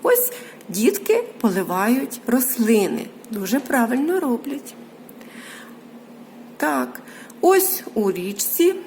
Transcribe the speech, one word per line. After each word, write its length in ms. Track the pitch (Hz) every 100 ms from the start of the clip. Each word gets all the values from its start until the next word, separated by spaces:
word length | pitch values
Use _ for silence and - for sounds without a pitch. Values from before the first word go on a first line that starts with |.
Ось 280 | - 494 - - - - -
дітки 540 | 175 233 403 - 453 480 -
поливають 800 | 226 185 175 180 208 254 277 - -
рослини. 800 | 247 254 - 220 220 190 226 - - -
Дуже 280 | 214 185 254
правильно 600 | - 262 233 254 302 370
роблять. 540 | 302 233 - 285 - - - - - - - - - - - - - - - - - - - -
Так, 440 | 294 277 254 - - - - -
ось 420 | 339 381 381 - -
у 180 | - 202
річці 640 | 180 185 202 - - 339 381